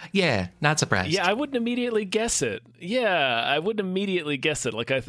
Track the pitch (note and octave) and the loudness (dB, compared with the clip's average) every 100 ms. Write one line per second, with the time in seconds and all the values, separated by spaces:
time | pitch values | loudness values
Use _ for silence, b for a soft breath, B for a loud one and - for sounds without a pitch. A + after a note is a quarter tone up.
0 | B F#3+ F3 A2 F#2 - D3 D3+ C3+ G#2 | B 2 2 2 -2 0 0 2 2 0
1 | F#2 F3 F3+ G#3+ C#4+ C4+ A#3 A#3+ A#3+ A3 | 0 0 2 0 0 -2 0 0 0 -2
2 | G#3 G#3+ A3+ - B2 G2 - - F3 B3 | -2 -2 0 0 -2 -4 -10 -14 -4 0
3 | A3+ F3+ C#3 A2+ A#2 C#3+ E3+ A3 F#3+ F#3 | 2 2 2 2 2 0 0 -2 -2 -2
4 | G3+ F#3 D3+ C#3+ D3+ D3 B2 A2 A#2 C3 | 0 0 -2 -2 0 -2 -2 -4 -2 -2